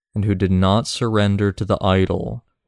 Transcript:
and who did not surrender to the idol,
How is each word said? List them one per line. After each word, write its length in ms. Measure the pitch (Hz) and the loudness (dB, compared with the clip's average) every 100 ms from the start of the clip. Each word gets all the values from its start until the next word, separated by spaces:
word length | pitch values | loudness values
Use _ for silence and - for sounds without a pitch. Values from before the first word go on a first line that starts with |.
| _ 107 | _ -4
and 80 | |
who 120 | 101 95 | -2 0
did 160 | 95 | 2
not 360 | 92 95 104 117 | 2 4 2 0
surrender 640 | - 120 110 101 101 101 | -4 -2 0 2 2 0
to 140 | - 101 | -2 -2
the 180 | 101 | -2
idol, 600 | 98 95 92 90 - 117 - _ | 2 2 2 -2 -6 -10 -14 _